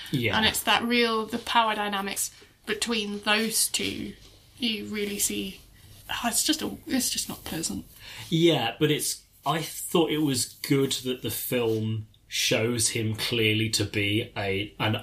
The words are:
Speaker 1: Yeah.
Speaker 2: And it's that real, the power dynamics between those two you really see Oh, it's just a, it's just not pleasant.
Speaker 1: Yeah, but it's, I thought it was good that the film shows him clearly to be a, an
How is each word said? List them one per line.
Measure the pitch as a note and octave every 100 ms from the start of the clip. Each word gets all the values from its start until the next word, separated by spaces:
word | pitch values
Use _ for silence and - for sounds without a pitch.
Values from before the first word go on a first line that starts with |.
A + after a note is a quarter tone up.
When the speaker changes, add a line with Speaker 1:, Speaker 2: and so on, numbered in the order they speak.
| -
Speaker 1:
Yeah. | C3 A2+ A3
Speaker 2:
And | G#3+
it's | -
that | - G#3
real, | A#3+ A#3+ A#3 A3+ A3
the | A#3
power | - A#3 A3
dynamics | G#3+ G#3 G3 G3+ - - - - _ -
between | G#3 - A3+ G#3 G3+
those | G#3+ G#3+ A3+ A3 -
two | - G3 - G#3+ - - - _ -
you | A#3+ G#3+
really | G#3 G#3 G3+ G3+
see | - G#3 G3 - - - - - -
Oh, | - A#3+
it's | G#3+
just | - -
a, | - - -
it's | C4 -
just | - -
not | -
pleasant. | - E3 D#3+ G3 - - - - -
Speaker 1:
Yeah, | E3 E3+ D3+ A#2 -
but | D3+
it's, | D3+ - - - _
I | C#3 D#3+
thought | D3+ - - F3+ D#3
it | D3+
was | D3+ B2 - -
good | - C#3 C3+ -
that | B2+ B2+
the | A#2+
film | - - B2+ A2+ A2 A2 A2 G#2+ _ -
shows | - - B2+ A2+ A#2+ A2
him | A#2+ A2
clearly | A2 - A#2 A2 G#2+ A2
to | -
be | G2+ A2 G2+ G#2 G2+ -
a, | G2 G2 G#2 -
an | G#2+ G#2+